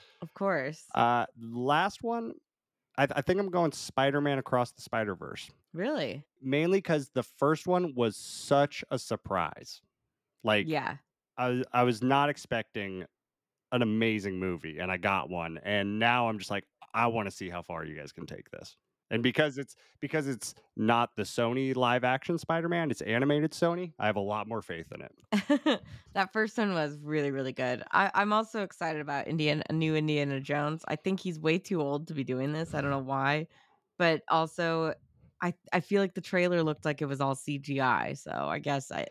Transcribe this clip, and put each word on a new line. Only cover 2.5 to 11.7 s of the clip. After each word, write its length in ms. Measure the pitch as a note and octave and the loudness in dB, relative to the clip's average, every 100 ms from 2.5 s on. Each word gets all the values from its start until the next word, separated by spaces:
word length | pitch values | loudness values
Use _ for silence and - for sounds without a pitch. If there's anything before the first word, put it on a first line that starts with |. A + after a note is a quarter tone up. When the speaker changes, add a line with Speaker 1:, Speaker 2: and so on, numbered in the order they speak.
| _ _ _ _ - | _ _ _ _ 0
Speaker 2:
I 100 | C#3+ | 0
th-, 100 | C#3 | 2
I 40 | |
think 180 | C#3 F#3 | 0 0
I'm 100 | G3+ | 2
going 220 | F3 E3 | 2 2
Spider-Man 680 | - - - C3+ C#3+ C#3+ C3+ | 0 -4 0 2 4 2 0
Across 360 | - B2+ A#2+ | 0 0 0
the 80 | - | -4
Spider-Verse. 640 | - A#2 G#2 F2+ D#2 - - - _ | -6 -2 -2 -4 -8 -12 -14 -18 _
Speaker 1:
Really? 520 | D#3+ A3 D4 C3+ A2+ - _ | -6 -4 -2 -4 -6 -12 _
Speaker 2:
Mainly 400 | C3+ C#3+ E3 G3 | -2 0 2 2
'cause 280 | - D#3 C3 | 2 0 0
the 140 | B2+ | -4
first 440 | - - C#3+ D#3 F3+ | -4 0 2 2 2
one 260 | F3+ F3 B2 | 0 2 0
was 220 | A2+ - | 0 0
such 680 | - - - C#3 C#3+ - - | -8 -8 2 4 4 0 -6
a 80 | B2+ | -6
surprise. 840 | - A2 - F#2+ D#2+ - - - _ _ _ _ _ _ | -4 -6 -2 -2 -2 -4 -16 -18 _ _ _ _ _ _
Like, 240 | A#2 G#2+ D#3 | 2 2 2
Speaker 1:
Yeah. 300 | D3+ - C#3 _ _ _ - | -2 -2 -6 _ _ _ -2
Speaker 2:
I, 260 | B2+ B2 C3 | 0 0 0